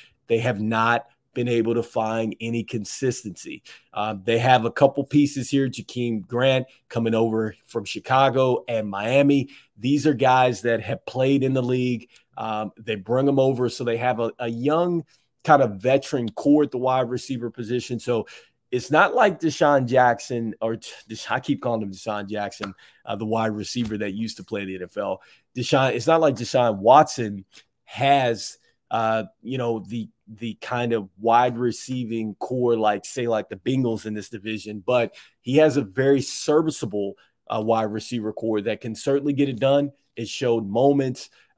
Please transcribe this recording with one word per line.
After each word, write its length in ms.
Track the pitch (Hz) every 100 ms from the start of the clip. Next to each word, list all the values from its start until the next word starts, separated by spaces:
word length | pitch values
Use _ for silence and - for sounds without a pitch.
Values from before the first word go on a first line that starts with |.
| - _ -
they 120 | 117
have 200 | 120 107
not 460 | 107 113 113 120 - _ _
been 140 | - 123
able 280 | 120 113 117
to 80 |
find 520 | 113 123 110 113 113 -
any 220 | 113 117
consistency. 960 | 104 120 101 - 135 120 110 90 78 67 - - _
Um, 300 | - 104 104 95
they 140 | 117
have 260 | 123 127 110
a 60 |
couple 320 | - 139 139
pieces 480 | 135 147 143 143 123
here, 180 | 139 135
Jakeem 580 | - - 123 120 113 90
Grant 380 | 120 131 131 131 _ _
coming 240 | - 113
over 420 | 113 113 110 110 107 -
from 180 | 117 101
Chicago 800 | 110 - 131 135 127 131 123 -
and 220 | 113 107
Miami. 600 | 98 110 131 143 143 - - _ _
These 300 | 123 143 139
are 80 | 123
guys 480 | 127 127 127 120
that 180 | 120 113
have 240 | 110 131 -
played 380 | 131 131 139
in 100 | 131
the 80 | 131
league. 480 | 123 127 127 120 - _ _ -
Um, 340 | 110 107 107 -
they 180 | 113 107
bring 320 | 95 123 139
'em 120 | 139
over, 300 | 135 127 123
so 140 | -
they 140 | 120 113
have 220 | 123 117
a, 120 | 117 -
a 80 | 120
young 560 | 117 131 170 175 175 160 _ _ _
kind 180 | - 147
of 180 | 127 98
veteran 500 | 113 135 - 139 117
core 340 | - 143 147
at 80 | 147
the 80 | 127
wide 300 | 127 127 123
receiver 420 | 123 - 131 117
position. 480 | 117 113 123 - 120
So 260 | - 120 - - - _ _
it's 200 | 123 -
not 220 | 156 190 -
like 240 | 214 165
Deshaun 460 | 165 147 156 143 123
Jackson, 680 | 127 123 117 - 120 113 -
or 160 | 113 113
t-, 160 | - - -
Desha-, 240 | 110 -
I 80 | 120
keep 220 | 135 127
calling 220 | 123 113
him 80 | 104
Deshaun 360 | 95 - 104 101
Jackson, 460 | 104 101 - 101 95 - _ -
uh, 100 | 107
the 100 | 110
wide 300 | 113 113 104
receiver 420 | 101 123 113 107
that 140 | 104
used 240 | 98 113 -
to 60 |
play 220 | 95 107 98
the 100 | 95
N 80 |
F 140 | 90 -
L. 240 | 98 95 _ _ _ -
Deshaun, 380 | 120 143 131
it's 140 | 120 135
not 120 | 165
like 160 | 160 120
Deshaun 440 | 120 - 120 104
Watson 640 | 101 135 160 - 113 101 - - _ _ _
has, 720 | - 139 139 127 117 - - _ _ -
uh, 320 | 113 113 110 104 _
you 160 | - 131
know, 220 | 120 113 95
the, 220 | 117 110 _ -
the 280 | 110 120 104
kind 360 | - 123 120
of 160 | 117 95 -
wide 400 | 110 117 127 117
receiving 800 | 123 107 - 127 117 113 110 98
core 400 | - 127 123 117
like, 300 | 107 104 -
say, 220 | - 117
like 200 | 110 104
the 80 | 95
Bengals 500 | - 135 127 110 110
in 80 |
this 140 | 107 101
division, 560 | 110 101 110 107 104 95
but 300 | 123 117 - - _
he 140 | - 135
has 200 | 156 139
a 40 |
very 400 | 107 110 131 139
serviceable, 960 | - - - 151 160 147 104 104 98 101 _ _ -
uh, 120 | 110
wide 220 | 110 113
receiver 500 | 110 107 - 123 107
core 260 | 107 117 107
that 200 | 101 104
can 120 | 123
certainly 380 | 107 - 139 143
get 160 | 139 139
it 120 | 117
done. 340 | 135 143 143 - _ -
It 100 | 110
showed 400 | - 131 117 101
moments, 640 | 107 135 143 135 - - _ _